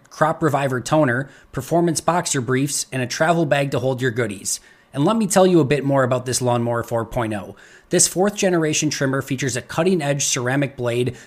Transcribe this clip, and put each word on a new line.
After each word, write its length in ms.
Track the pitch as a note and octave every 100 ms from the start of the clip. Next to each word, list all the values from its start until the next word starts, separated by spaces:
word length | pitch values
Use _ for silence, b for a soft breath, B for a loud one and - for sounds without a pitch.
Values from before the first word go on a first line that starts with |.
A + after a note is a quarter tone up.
| _
Crop 320 | - D#3 D#3+
Reviver 380 | D#3 C3+ C#3 B2+
toner, 500 | B2 B2+ C3 A#2+ C#3 B B
Performance 480 | - B2+ E3 E3+ D#3
boxer 400 | - F3 E3+ C#3+
briefs, 440 | A#2+ B2+ C#3+ - -
and 80 | C3
a 40 | B2
travel 400 | - D#3+ E3+ D#3
bag 240 | C#3+ C#3+
to 80 | C3
hold 240 | B2+ B2
your 100 | C3
goodies. 480 | A2+ A2+ G2 - - b b b
And 120 | C3+
let 120 | D3 A3+
me 100 | G3+
tell 200 | G3 F#3
you 140 | F3
a 40 |
bit 200 | C3 D3
more 200 | C3+ C#3
about 220 | B2+ B2+ A#2+
this 140 | A2+
Lawnmower 400 | B2 A#2+ A#2+ A#2
four 220 | A2+ A#2 A2+
point 260 | B2 A2+
oh. 240 | G#2 F#2+ - B B B
This 200 | F3 -
fourth 260 | E3 G3+
generation 560 | G3+ G3 F3 D#3 D3+ D3+
trimmer 320 | - C#3 C3+
features 340 | - B2+ C#3 A#2
a 60 |
cutting 400 | - - F3+ F#3
edge 220 | C#3+ C#3+
ceramic 520 | - C#3 B2 C3+ C#3 -
blade 400 | A#2+ A#2+ B2 A#2+